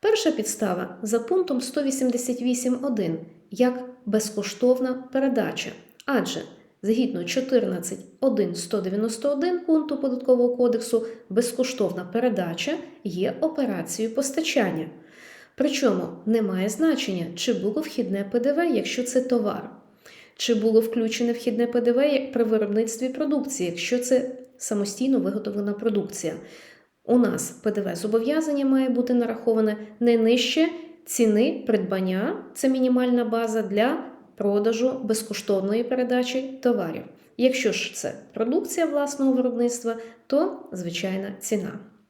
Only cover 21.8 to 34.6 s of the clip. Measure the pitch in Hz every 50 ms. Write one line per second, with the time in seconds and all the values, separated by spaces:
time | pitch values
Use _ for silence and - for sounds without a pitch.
21.8 | 240 240 240 247 277 294 285 269 269 - - 240 233 220 220 220 220 196 208 214
22.8 | 226 220 - - 254 254 262 - 311 277 294 285 - - - - 180 170 170 -
23.8 | - - 247 247 247 - 269 254 254 - - - - - _ _ - - 214 208
24.8 | 202 202 - - 254 269 269 233 180 190 196 214 208 214 202 202 202 202 202 208
25.8 | - 226 208 208 - - - - - 160 - - - - - - - - - _
26.8 | _ _ _ _ _ - 233 247 240 202 - - - - - - - 220 208 208
27.8 | 196 190 175 170 190 214 214 226 226 247 294 320 320 311 294 277 277 269 269 262
28.8 | 262 254 240 240 240 247 247 240 240 240 226 220 - 233 226 220 220 214 208 214
29.8 | - - - - 240 240 233 226 220 220 240 240 - - - 311 320 330 330 -
30.8 | - - - - - - - - 233 214 208 208 240 302 320 - - - 220 202
31.8 | 185 180 196 190 190 185 185 190 202 277 403 - - - - - - 262 262 262
32.8 | 254 254 254 247 247 247 247 247 240 220 220 226 233 220 214 220 214 190 196 202
33.8 | 220 254 302 330 - - - - - - _ - 202 202 202 208